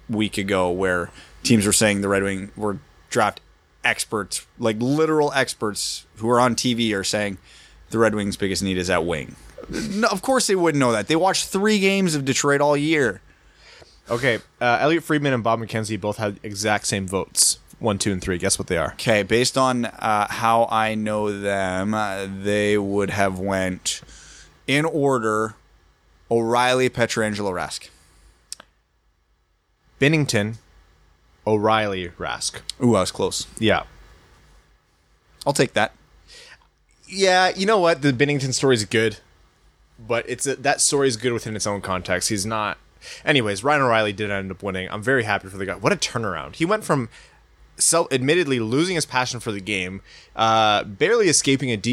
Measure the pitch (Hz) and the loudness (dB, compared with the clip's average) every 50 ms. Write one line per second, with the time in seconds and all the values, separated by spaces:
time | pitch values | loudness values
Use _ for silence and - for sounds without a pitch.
0 | - - 113 104 110 98 - 107 98 98 101 92 90 90 87 90 95 92 90 87 | -10 -6 -2 -2 -2 -2 -2 -4 -2 0 0 0 2 0 0 0 0 0 0 0
1 | 85 - - - - - - - - - 120 107 95 107 104 - 113 104 101 98 | -2 -6 -10 -18 -20 -20 -18 -6 0 2 4 4 4 4 2 4 4 2 2 2
2 | 101 98 98 98 98 98 98 95 98 101 - - 107 104 98 - - _ _ _ | 0 0 0 0 0 0 -4 -6 -8 -12 -10 -6 -6 -6 -6 -6 -10 _ _ _
3 | - - - 123 107 101 - - _ _ _ _ _ _ _ _ - 123 113 - | -14 -4 0 2 2 2 0 -4 _ _ _ _ _ _ _ _ 0 0 0 0
4 | - - 113 107 95 - - - - _ _ - 117 113 110 107 120 127 143 156 | -4 -4 -4 -4 -4 -4 -8 -10 -12 _ _ -2 -2 -2 0 0 0 0 2 2
5 | 160 156 156 151 147 143 131 135 127 - - - 117 107 101 - - - - - | 2 2 2 2 2 2 2 0 -2 -2 -2 -6 -6 -6 -4 -6 -6 -8 -8 -10
6 | - _ _ 107 110 117 123 120 123 123 113 - - 127 120 117 117 110 104 98 | -14 _ _ -6 0 2 4 4 4 4 2 0 0 -2 0 0 0 0 0 0
7 | 92 - - 107 104 101 95 - _ - - - - - - - - - - 113 | -2 -2 -2 -2 -2 -4 -6 -10 _ -20 -20 -20 -20 -20 -20 -20 -16 -4 0 2
8 | 113 107 104 107 101 101 92 - 101 95 92 85 95 95 92 90 87 90 92 87 | 4 4 2 0 -2 -4 -4 -2 -2 -2 -2 -2 -2 -2 0 0 0 2 2 0
9 | 82 85 82 76 64 57 - - - - - - - - - - - 214 190 208 | 2 0 -2 -4 -4 -10 -14 -20 -20 -20 -20 -20 -14 -10 -8 -6 -6 -4 -2 0
10 | 233 - 311 - - - 262 254 - - 202 185 170 160 151 143 131 120 113 107 | 0 0 0 0 0 0 0 2 2 2 2 2 2 2 2 2 2 2 2 0
11 | 101 - 151 160 175 190 175 - - - - 190 202 214 214 202 190 190 196 196 | 0 0 0 2 2 2 0 0 -4 -2 -2 0 2 2 2 4 2 2 2 2
12 | 190 175 156 147 135 135 127 - - 143 143 139 143 147 147 143 147 156 160 151 | 0 0 0 -2 -2 -2 -2 0 2 2 2 4 4 2 2 2 2 0 2 2
13 | 131 110 95 98 _ _ _ _ _ _ _ _ - - - - - - - _ | 2 0 0 -4 _ _ _ _ _ _ _ _ -20 -20 -20 -20 -20 -20 -20 _
14 | _ - 120 117 131 131 113 101 - _ _ - 120 120 120 - 127 151 165 165 | _ -6 -4 -2 0 0 0 -2 -4 _ _ -2 0 2 2 2 2 2 0 0
15 | - - 156 151 143 143 131 120 104 117 113 117 113 104 - 110 110 101 110 98 | 0 0 -2 0 0 0 0 0 0 0 -2 -2 -4 -6 -6 -6 -4 -4 -6 -4
16 | 104 104 104 - 110 104 104 - - 107 101 95 104 107 104 101 - - 110 101 | -4 -4 -4 -2 -4 -4 -6 -6 -12 -12 -8 -4 -2 0 0 0 0 -2 -2 -2
17 | 95 92 98 92 85 - - - - - - - - - - - - 110 101 98 | -2 -2 -4 -4 -4 -4 0 0 0 0 0 -4 -10 -20 -14 -4 -2 -2 0 0
18 | - 107 98 90 - 95 92 85 92 95 - - 98 - 92 82 76 - - - | 0 -2 -2 -2 -2 -4 -4 -2 0 -2 -2 -2 -2 -2 -2 -2 -2 -2 -4 -4
19 | - 123 110 104 98 95 110 117 127 - - 135 131 127 127 120 117 107 - - | 0 2 2 2 2 2 2 2 2 2 0 0 0 2 0 0 -2 -6 -6 -6
20 | - 110 107 104 104 - - - 117 113 113 117 117 110 113 110 110 110 110 110 | -2 0 0 0 0 -2 -4 -2 2 2 4 4 2 2 2 0 0 0 0 -2
21 | 107 107 107 107 107 104 101 101 101 101 98 98 95 92 92 92 95 107 107 107 | -2 -2 -2 -2 -2 -2 -4 -4 -2 -2 -2 -2 -2 -2 -2 -2 -2 -2 -2 -2
22 | 107 101 95 98 98 98 98 95 98 101 104 104 104 104 104 104 101 98 101 101 | -2 -2 -4 -6 -6 -8 -8 -6 -4 -2 0 2 2 2 2 2 2 0 0 0
23 | 101 92 85 101 98 98 95 92 95 98 95 95 92 92 90 80 - - - - | 0 -2 0 0 0 0 0 -2 -4 -2 -2 0 0 -2 -4 -4 -6 -8 -8 -8
24 | - - - - - - - - - - _ _ - - 135 147 156 165 160 156 | -10 -18 -20 -20 -20 -20 -20 -20 -20 -20 _ _ -4 -2 0 0 0 0 0 0
25 | 139 139 135 123 110 110 107 107 110 113 110 _ _ _ _ _ _ _ _ _ | 2 2 2 2 2 0 0 0 -2 -4 -6 _ _ _ _ _ _ _ _ _
26 | _ _ _ _ _ - 117 117 113 113 120 120 123 127 127 127 127 123 - 127 | _ _ _ _ _ -2 0 0 2 2 2 2 4 4 4 4 2 0 2 0
27 | 117 110 - 117 110 107 104 101 101 98 90 87 78 69 - - - - - _ | 0 0 2 0 0 0 -2 -2 -4 -4 -4 -4 -6 -6 -8 -12 -14 -16 -20 _
28 | _ _ _ _ _ - _ _ _ - - - - _ _ _ _ _ _ _ | _ _ _ _ _ -20 _ _ _ -18 -18 -18 -18 _ _ _ _ _ _ _
29 | _ _ _ _ _ _ _ _ _ _ _ _ _ _ _ _ _ _ _ - | _ _ _ _ _ _ _ _ _ _ _ _ _ _ _ _ _ _ _ 0
30 | 135 147 160 156 143 - - 107 101 107 113 110 _ _ _ - _ _ _ _ | 2 2 4 2 2 2 0 0 0 -2 -6 -10 _ _ _ -20 _ _ _ _
31 | _ _ _ _ _ _ _ _ - 110 110 107 104 107 110 110 107 104 98 92 | _ _ _ _ _ _ _ _ -2 0 0 2 4 4 4 4 2 0 -2 -4
32 | 90 85 - - 87 69 60 - - - - - - - - - - 120 107 95 | -6 -8 -8 -8 -8 -8 -6 -6 -8 -8 -8 -10 -14 -14 -8 0 2 4 4 4
33 | 90 - - - 101 87 - - - - - - 110 104 92 78 - - - - | 2 0 -2 -4 -4 -4 -4 -6 -10 -10 -8 -2 2 2 2 2 0 -8 -18 -20
34 | - - - - _ _ - _ _ _ - - _ _ _ _ _ _ _ _ | -20 -20 -20 -20 _ _ -20 _ _ _ -20 -20 _ _ _ _ _ _ _ _
35 | _ _ _ _ _ _ _ - - 139 143 - 139 - - 107 104 - - _ | _ _ _ _ _ _ _ -8 -4 -4 0 0 0 0 2 0 0 0 -2 _
36 | _ _ _ - _ - - - - - - _ _ _ _ _ _ _ _ _ | _ _ _ -20 _ -20 -20 -20 -20 -20 -20 _ _ _ _ _ _ _ _ _
37 | _ - 190 196 190 185 180 185 185 185 - 190 196 196 170 151 170 165 170 139 | _ -12 -2 2 4 4 6 6 4 4 2 0 2 2 4 4 4 4 2 4
38 | 139 143 131 113 143 143 147 139 135 131 123 - - 135 127 110 104 - - 113 | 2 0 2 2 2 2 2 0 -2 -2 -2 0 4 4 4 4 2 0 0 2
39 | 113 110 107 - - _ _ _ _ _ _ _ _ _ _ _ _ _ _ - | 2 0 -2 -4 -18 _ _ _ _ _ _ _ _ _ _ _ _ _ _ -16
40 | 117 107 117 117 - - 123 120 - 139 131 131 120 139 147 - - - 151 139 | -6 -4 -4 -4 -2 -4 -8 -6 -4 -4 -4 -2 0 -2 0 2 0 0 2 2
41 | 139 135 117 107 113 127 120 110 - 113 107 101 - 104 101 98 - 95 92 92 | 2 2 0 0 -2 -2 -4 -4 -6 -6 -8 -4 -4 -4 -4 -4 -4 -4 -4 -4
42 | 92 - 92 87 - - 110 101 92 110 113 110 104 101 80 - _ _ _ - | -2 -2 -2 -2 0 -2 -2 -2 -4 -4 -4 -4 -4 -4 -6 -8 _ _ _ -20
43 | - - - - - - 156 135 113 104 101 95 110 143 151 143 135 123 113 113 | -20 -20 -16 -8 -2 2 2 2 2 0 -2 -2 0 2 2 4 4 4 4 4
44 | 110 107 101 101 107 101 101 98 95 95 92 - 98 101 92 92 92 - - 104 | 2 2 0 -4 -4 -4 -4 -4 -4 -6 -8 -8 -6 -6 -4 -4 -6 -6 -8 -4
45 | 98 123 135 131 110 107 101 95 - 95 95 95 98 92 90 - 98 131 202 - | -2 0 0 0 2 0 -2 -2 -2 -8 -10 -8 -6 -6 -6 -2 0 0 0 0
46 | - - - 120 113 101 87 78 69 71 - - 160 175 214 214 214 - 160 139 | -4 -6 -4 -4 -4 -4 -4 -6 -8 -10 -6 -4 0 0 0 -2 0 0 -2 -2
47 | 120 113 - - - - _ _ _ _ _ _ - _ _ - - - 160 165 | -2 -6 -10 -20 -20 -20 _ _ _ _ _ _ -20 _ _ -2 0 2 2 2
48 | 165 - 135 127 127 139 160 180 175 139 135 120 113 110 120 143 170 190 185 160 | 0 0 0 0 2 2 2 2 2 0 0 -2 0 0 0 0 0 0 0 -2
49 | - - - 127 127 - - 117 - 120 104 101 92 104 104 95 92 92 95 95 | -4 -2 -2 -2 -2 -2 -4 -8 -6 -6 -8 -6 -6 -4 -4 -4 -4 -6 -8 -12
50 | - - - - - _ - - 113 113 110 110 110 107 104 98 - 104 101 - | -14 -18 -20 -20 -20 _ -4 0 2 2 4 4 4 4 2 2 0 -4 -4 -2
51 | 147 185 233 240 214 165 143 - - 139 135 131 139 127 117 101 95 120 | 0 2 2 2 2 2 2 2 2 2 0 0 0 -2 -4 -2 0 0